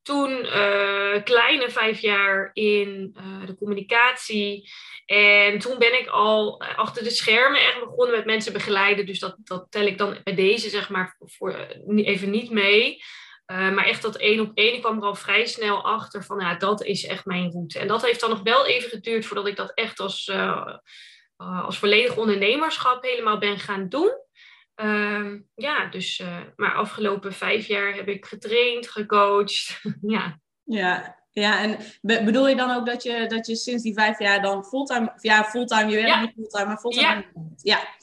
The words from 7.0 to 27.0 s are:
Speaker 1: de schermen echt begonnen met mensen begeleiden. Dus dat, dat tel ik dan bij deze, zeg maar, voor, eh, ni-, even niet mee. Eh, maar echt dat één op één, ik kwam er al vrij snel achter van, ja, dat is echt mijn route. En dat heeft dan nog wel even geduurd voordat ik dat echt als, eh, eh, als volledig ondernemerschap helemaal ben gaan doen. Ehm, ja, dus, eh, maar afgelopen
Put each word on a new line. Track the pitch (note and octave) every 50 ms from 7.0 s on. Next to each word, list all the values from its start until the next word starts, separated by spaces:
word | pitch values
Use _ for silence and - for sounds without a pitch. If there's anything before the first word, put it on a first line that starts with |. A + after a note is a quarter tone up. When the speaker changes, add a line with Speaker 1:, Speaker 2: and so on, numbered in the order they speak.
| G#3+
Speaker 1:
de | A#3
schermen | A#3 - - A#3 A3 A#3 B3+ C4+ C#4+ C4
echt | - - - B3
begonnen | A#3+ - - A#3+ B3 A#3+ A#3
met | A3 G#3
mensen | A3 A3 A3 G#3+ A#3 G3
begeleiden. | G3+ - A3+ G3+ G3 G3 G3+ G#3 F#3+ G3
Dus | F#3 G3 -
dat, | G3+ F#3 - - -
dat | - F#3 F3+ - _
tel | - G#3 G#3+
ik | G3+ F#3
dan | F#3+ G#3 G3+ - - -
bij | - F#3
deze, | E3+ F#3+ F#3+ A3+ A#3 G#3+ G#3+
zeg | G3 G#3 F#3+ -
maar, | G3 F#3+ F#3 - - _
voor, | E3+ - - _ G3 F#3+ -
eh, | - - - - - -
ni-, | G3 G#3 G#3+ G3+
even | G3+ G3+ F3+ G3 G3
niet | G3+ A3 B3 A#3
mee. | A#3 G#3+ G3 G3+ G#3 A3 B3 C#4 D4+ - - - - - - - - _ _
Eh, | - F#3 F#3 F#3+ F#3+
maar | F#3+ G3 -
echt | F#3+ A3 -
dat | - A3 -
één | - - G#3+ A3 A3
op | A3 G#3+ -
één, | - G#3 A#3 A#3+
ik | B3
kwam | A#3+ A3+ A3
er | A3 G3+
al | G3+ F#3+
vrij | - - - G3 G#3+ A#3+
snel | A#3 - A#3 A3 G#3 G3+ - -
achter | - A3 G#3+ - - - G#3 F#3
van, | - G3+ G3+
ja, | F#3 E3+ F3
dat | F3 G3 G3 G#3+ G#3 -
is | - G3+ F#3 -
echt | - F#3+ F#3 -
mijn | F#3+ F#3 F3+ F3+ F3
route. | E3 F3 E3+ D3+ - F3+
En | -
dat | G3 G#3+ A#3 C4
heeft | A#3+ A#3 A#3+
dan | A#3+ A3
nog | A3 F#3+ F#3
wel | A3+ A#3 C4+ C#4
even | - B3 B3 A#3+ A#3
geduurd | A#3 G#3+ - A#3 A3+ A3+ -
voordat | - G#3 G3+ G3
ik | G#3 G3+
dat | - G3 F#3 -
echt | - A3+ A3 - -
als, | G3 G3 G3 - -
eh, | - F#3+ F#3+ F#3+ F#3 F3 - - - - - _ _ - - - - - _ _ _ _
eh, | _ F3 F3+ F#3 F3+ -
als | - F#3 -
volledig | - G#3 G3+ G#3 B3 A#3+ -
ondernemerschap | G#3+ A3+ G#3+ G3+ G3 G3 G#3 B3+ D4 D#4+ E4 - - - B3+ B3 B3 B3+
helemaal | B3+ B3 A#3 A3+ G#3+ G#3+
ben | F#3+ G#3 G3+ G3+ G3
gaan | - - G3+ G3 G3 F3+
doen. | B3+ C#4+ E4+ G#4+ C5+ - - _ _ _ - - - _ _ _ _
Ehm, | - G#3+ G#3+ G#3+ G#3 G#3 G#3 G#3 G#3 G#3 G3+ G3+ G#3 - _ _
ja, | - C4 C#4+ D4+ B3 -
dus, | F3 - F#3 F#3 - - -
eh, | F3+ F3 F3 F3 - - _
maar | - G#3 F#3+ -
afgelopen | - G#3 G#3 - -